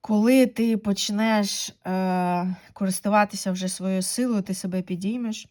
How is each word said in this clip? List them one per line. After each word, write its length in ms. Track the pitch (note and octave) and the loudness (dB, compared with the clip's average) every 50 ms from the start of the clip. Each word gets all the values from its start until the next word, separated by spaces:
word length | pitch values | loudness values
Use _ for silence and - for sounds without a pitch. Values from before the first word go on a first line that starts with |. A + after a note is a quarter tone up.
Коли 460 | - - G#3+ G#3 G#3+ A#3 B3+ C4+ B3+ | -2 0 2 4 4 6 6 6 6
ти 300 | B3 G3+ - A3+ A#3 A3+ | 4 4 0 0 2 2
почнеш, 920 | G#3 A3 G3+ G3+ - - - G#3 G#3 A3 A3+ A3 G#3+ G3+ G3+ - - - - - _ _ | 0 0 -2 -2 -2 -2 -2 0 0 2 2 2 2 0 0 -4 -6 -8 -10 -12 _ _
е, 680 | F#3 F#3 F#3+ F#3+ F#3 F#3 F#3 F3+ F3+ F3+ F3 F3 F#3 F#3 - - - | -4 -2 -2 0 0 0 0 0 0 0 0 -2 -2 -4 -6 -10 -20
користуватися 800 | - - G3+ F#3+ F#3 - - G3+ G#3 G#3 G#3 G3+ - G3 - G3 | -8 -4 -2 -2 -2 -2 -2 2 4 4 4 2 -2 -6 -4 -4
вже 160 | F#3 F#3 F#3 F#3 | -4 -2 -4 -6
своєю 340 | F#3 - F#3 F#3+ F#3+ F#3 | -6 -4 -4 -2 -2 -2
силою, 400 | F#3 - - - B3+ B3+ A#3 G#3 | -2 -2 -2 -2 -2 0 0 -2
ти 120 | F#3+ - F#3+ | -2 -4 -6
себе 280 | - - F#3 F3+ F#3 | -6 -6 -4 -4 -4
підіймеш 680 | F#3 - F#3 F3 F#3+ G3+ A3+ B3 A#3+ A3+ A3 - - _ | -4 -4 -6 -4 -4 -4 -4 -4 -6 -6 -8 -8 -12 _